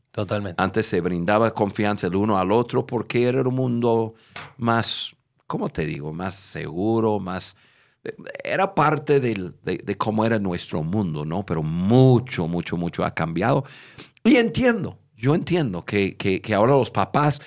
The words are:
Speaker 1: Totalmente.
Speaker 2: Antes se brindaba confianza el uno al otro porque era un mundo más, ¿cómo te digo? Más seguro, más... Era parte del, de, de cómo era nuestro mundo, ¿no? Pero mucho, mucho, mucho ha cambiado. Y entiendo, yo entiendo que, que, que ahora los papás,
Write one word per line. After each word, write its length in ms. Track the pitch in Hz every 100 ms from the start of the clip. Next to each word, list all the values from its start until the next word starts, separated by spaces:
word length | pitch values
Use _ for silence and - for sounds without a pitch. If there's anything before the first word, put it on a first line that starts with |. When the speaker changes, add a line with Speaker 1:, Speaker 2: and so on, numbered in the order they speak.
| _
Speaker 1:
Totalmente. 500 | - 95 104 98 90
Speaker 2:
Antes 260 | 95 110 107
se 140 | 92
brindaba 540 | 87 87 85 107 113
confianza 540 | - 101 104 104 101 90
el 80 | 95
uno 200 | 107 95
al 120 | 92
otro 340 | 113 117 123
porque 400 | - 120 101 120 123
era 120 | 131
un 120 | 127
mundo 600 | 127 127 117 120 113 110 - _ - - -
más, 580 | 117 117 - - - _ _ _ -
¿cómo 220 | 233 202
te 160 | - 78
digo? 260 | 73 76
Más 220 | 82 92
seguro, 840 | - - 82 76 82 110 113 110 104
más... 360 | 90 92 - - _ _ _ _ - - - -
Era 300 | - 147 -
parte 460 | - 151 147 147 143
del, 340 | 120 104 90 -
de, 160 | - 92
de 160 | - 98
cómo 280 | 110 107 113
era 120 | 113
nuestro 440 | 95 87 - 87
mundo, 420 | 80 104 92 76
¿no? 220 | 76 90 98
Pero 160 | 80
mucho, 840 | 78 85 95 123 131 120 - - 82
mucho, 280 | 87 - 87
mucho 280 | 87 -
ha 100 | 87
cambiado. 500 | - 82 82 110 143 - - - - - _
Y 120 | 226 254
entiendo, 640 | 226 226 247 220 - - _ -
yo 180 | 127
entiendo 500 | 160 131 175 131 87
que, 320 | - 101 95 -
que, 240 | 101 95
que 100 | -
ahora 180 | 101 117
los 180 | 139 117
papás, 500 | 104 98 143 147 139